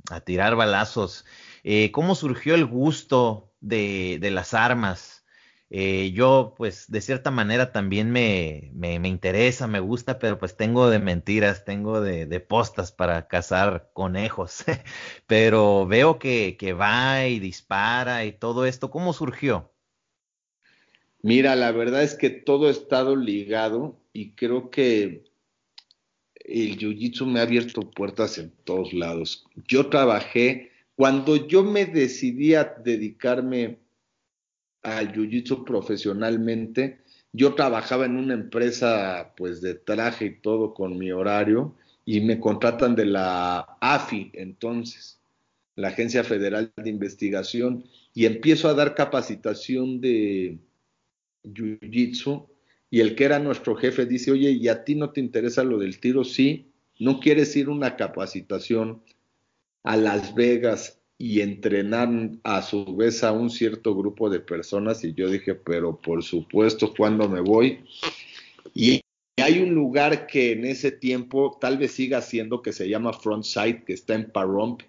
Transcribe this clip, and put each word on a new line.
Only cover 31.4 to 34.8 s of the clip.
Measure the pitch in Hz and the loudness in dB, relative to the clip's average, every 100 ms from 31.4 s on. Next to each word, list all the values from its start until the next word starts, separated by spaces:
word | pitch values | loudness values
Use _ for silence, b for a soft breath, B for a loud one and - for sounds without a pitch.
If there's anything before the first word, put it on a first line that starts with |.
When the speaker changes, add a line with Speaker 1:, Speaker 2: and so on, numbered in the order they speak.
| 147 | 4
Speaker 2:
yo | 180 | 4
me | 202 208 185 | 4 2 2
decidí | 160 131 - 127 123 147 | 2 0 0 -4 0 4
a | 156 | 4
dedicarme | 147 - 117 113 107 107 123 123 127 127 117 - _ _ _ _ _ _ _ _ _ _ | 4 -2 -2 -2 -2 -4 -2 0 -2 -2 -4 -8 _ _ _ _ _ _ _ _ _ _